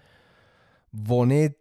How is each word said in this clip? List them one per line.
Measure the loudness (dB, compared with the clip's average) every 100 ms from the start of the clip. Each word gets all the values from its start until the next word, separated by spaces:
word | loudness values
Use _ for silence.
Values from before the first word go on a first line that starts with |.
| _ _ _ _ _ _ _ _ _
wo | -10 -2 0
ich | 2 2 0 -4